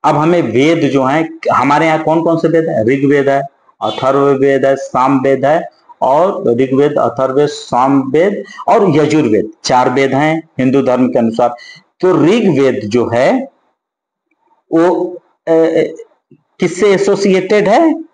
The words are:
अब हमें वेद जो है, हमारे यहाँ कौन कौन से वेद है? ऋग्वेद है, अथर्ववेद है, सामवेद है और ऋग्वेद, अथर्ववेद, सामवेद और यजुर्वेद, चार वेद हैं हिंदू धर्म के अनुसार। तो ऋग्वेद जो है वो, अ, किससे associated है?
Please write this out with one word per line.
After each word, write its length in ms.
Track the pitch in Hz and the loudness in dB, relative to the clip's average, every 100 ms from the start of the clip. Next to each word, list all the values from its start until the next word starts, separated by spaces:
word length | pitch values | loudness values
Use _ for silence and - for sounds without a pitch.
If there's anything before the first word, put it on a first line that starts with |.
अब 120 | 151 147 | 0 0
हमें 260 | 156 175 | 0 0
वेद 500 | 127 113 143 165 123 | 0 0 2 0 0
जो 120 | 135 | 0
है, 260 | 131 147 160 - - | 0 -2 -4 -6 -2
हमारे 320 | - 131 147 160 | 0 2 2 2
यहाँ 180 | 156 | 0
कौन 200 | 160 165 | 0 0
कौन 140 | 165 160 | 0 0
से 100 | 165 | 0
वेद 220 | 160 160 | 0 0
है? 140 | - | -2
ऋग्वेद 460 | 110 139 139 143 139 | -2 0 0 0 2
है, 120 | 139 139 _ _ _ | -2 -4 _ _ _
अथर्ववेद 840 | 110 - 131 139 139 135 139 135 135 | -8 -4 -2 0 2 2 2 2 0
है, 100 | 135 | -2
सामवेद 720 | - 127 135 139 135 135 135 | -4 -2 0 2 0 0 0
है 240 | 165 - _ _ - | 0 -4 _ _ -6
और 520 | 123 143 185 196 - | 0 2 0 0 -2
ऋग्वेद, 380 | 117 131 131 147 | 0 0 0 0
अथर्ववेद, 560 | 143 117 - 131 131 147 | 0 -2 -2 -2 0 -2
सामवेद 960 | - - 123 131 139 131 147 190 196 - - - | -4 -6 -2 2 0 0 0 0 -2 -10 -10 0
और 220 | 220 196 | 2 2
यजुर्वेद, 600 | 147 151 156 123 104 - - | 2 2 2 2 0 -2 -10
चार 260 | - 127 127 | -2 0 2
वेद 240 | 127 135 | 0 0
हैं 360 | 131 156 160 - - | 0 0 -2 -6 -4
हिंदू 220 | 131 135 | 0 0
धर्म 260 | 131 123 127 | 0 0 0
के 120 | 123 | 0
अनुसार। 360 | 113 113 120 - - - _ _ | -2 0 -2 -2 -18 -20 _ _
तो 260 | 180 180 156 | 0 2 2
ऋग्वेद 640 | 233 196 139 139 110 107 | 2 2 2 0 -2 -2
जो 200 | 120 110 | -2 0
है 380 | 117 147 254 269 _ _ _ _ _ _ _ _ _ _ _ _ | 0 0 0 -6 _ _ _ _ _ _ _ _ _ _ _ _
वो, 460 | 165 175 170 175 - _ _ - | 0 2 0 -4 -10 _ _ -2
अ, 180 | 165 165 160 - - - _ _ _ _ _ | 0 2 0 -4 -6 -20 _ _ _ _ _
किससे 340 | 175 170 208 | -4 0 0
associated 720 | 190 - 196 202 185 180 208 185 | 2 0 0 2 0 0 0 2
है? 360 | 240 330 - - | 2 2 -2 -10